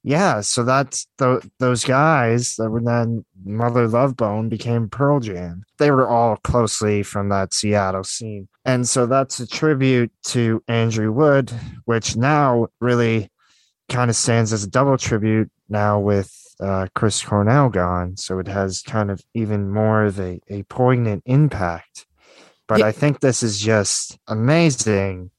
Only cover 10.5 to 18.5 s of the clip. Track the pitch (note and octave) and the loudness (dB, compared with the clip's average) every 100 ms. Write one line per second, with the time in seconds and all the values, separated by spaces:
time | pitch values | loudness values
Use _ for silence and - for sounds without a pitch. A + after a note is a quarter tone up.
10.5 | A#2 - A#2 A2+ A2 G#2+ A2+ D3+ C#3 B2+ | 0 -2 0 0 0 -2 2 4 4 0
11.5 | A#2 - - - A2+ - A2 C3 B2+ C#3 | -8 -14 -12 -2 -2 -2 0 2 4 4
12.5 | A#2+ A2+ _ B2 A#2+ A#2 A2+ G2 _ _ | 2 -2 _ 0 2 2 0 -4 _ _
13.5 | _ _ _ _ B2 A#2+ A2 - A#2 A2 | _ _ _ _ 0 0 0 2 2 2
14.5 | A2 G2 B2+ C#3 C3 - A2+ A2 A2 A2 | -2 -2 0 2 0 0 -2 2 0 0
15.5 | _ _ G#2 G#2 G#2 G2+ G2+ F#2+ - - | _ _ -2 2 2 2 0 -2 -12 -20
16.5 | _ G2 F#2+ F#2+ - A2 - - G#2 G#2 | _ -4 -4 -4 -2 -2 -2 -2 0 4
17.5 | C#3 C3+ F#2+ F2+ F2+ F2+ F#2+ - F#2+ E2+ | 4 4 0 0 -2 -4 -8 -8 -6 -4